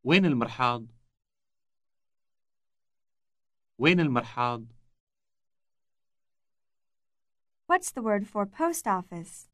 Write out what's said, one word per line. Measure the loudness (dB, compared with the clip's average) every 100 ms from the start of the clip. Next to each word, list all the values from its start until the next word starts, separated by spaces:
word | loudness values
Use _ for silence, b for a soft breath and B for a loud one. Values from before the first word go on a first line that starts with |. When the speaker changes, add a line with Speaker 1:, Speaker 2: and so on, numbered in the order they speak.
Speaker 1:
وين | 4 4 6
المرحاض؟ | 2 -2 0 -2 -2 -10 -20 _ _ _ _ _ _ _ _ _ _ _ _ _ _ _ _ _ _ _ _ _ _ _ _ _ _ _ 0
وين | 4 4
المرحاض؟ | 2 0 -4 -4 -4 -4 -12 -20 _ _ _ _ _ _ _ _ _ _ _ _ _ _ _ _ _ _ _ _ _ _ _ _ _ _ _ _ 0
Speaker 2:
What's | 0 0
the | -6
word | -2 -2 -2
for | -6 -6
post | -2 -4 -2 -2
office? | -2 -4 -14 -14 -20 -20